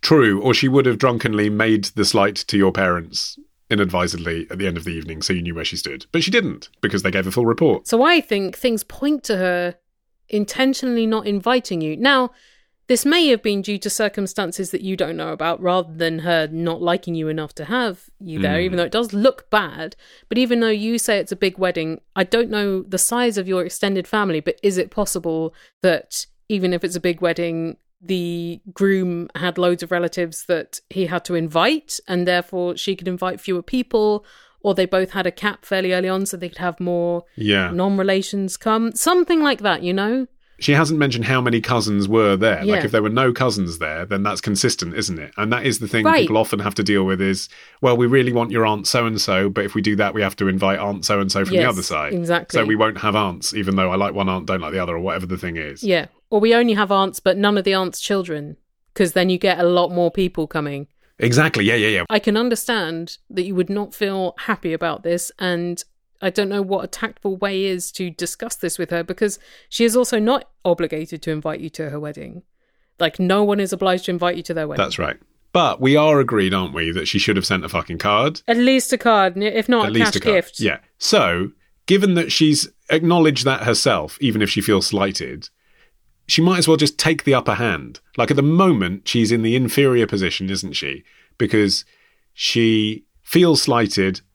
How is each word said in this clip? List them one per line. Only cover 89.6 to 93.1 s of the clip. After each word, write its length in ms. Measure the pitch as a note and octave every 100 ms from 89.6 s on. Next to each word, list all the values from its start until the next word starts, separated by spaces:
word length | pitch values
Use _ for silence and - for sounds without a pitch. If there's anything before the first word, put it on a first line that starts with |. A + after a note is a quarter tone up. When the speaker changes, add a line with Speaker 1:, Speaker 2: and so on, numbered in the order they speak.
| B2 - C#3 B2 A2
Speaker 1:
position, 420 | G#2 F#2 - F#2+
isn't 240 | F#2+ F#2+
she? 300 | - C#2+ C#2 _ _ _ _
Because 480 | A2+ A2 G2+ - - _ _ _ _
she 720 | - - A#2+ A2+ A2 G#2+ A2 _